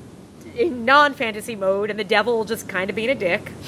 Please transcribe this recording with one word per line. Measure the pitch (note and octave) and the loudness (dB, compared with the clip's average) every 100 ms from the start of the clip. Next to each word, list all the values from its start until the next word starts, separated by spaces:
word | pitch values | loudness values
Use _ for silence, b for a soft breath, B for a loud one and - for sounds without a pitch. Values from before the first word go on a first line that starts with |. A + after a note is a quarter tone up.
| - - - - - A#4+ | -20 -20 -20 -20 -12 -2
in | F4+ B3 | 0 0
non-fantasy | A3+ C#4+ C#4+ - A#3 G#3+ G#3 G#3+ | 4 6 6 2 -6 -6 -8 -2
mode | F#3+ G3 G#3 | 0 0 0
and | G#3 | -4
the | |
devil | F#3+ G#3+ G#3+ A#3 | 2 2 2 0
just | G#3+ A3+ - | -2 -6 -4
kind | F#3 G3 | -4 -4
of | G#3+ | -4
being | A3+ | -2
a | B3+ | 0
dick. | F#3 G3+ - - | 0 0 -4 -14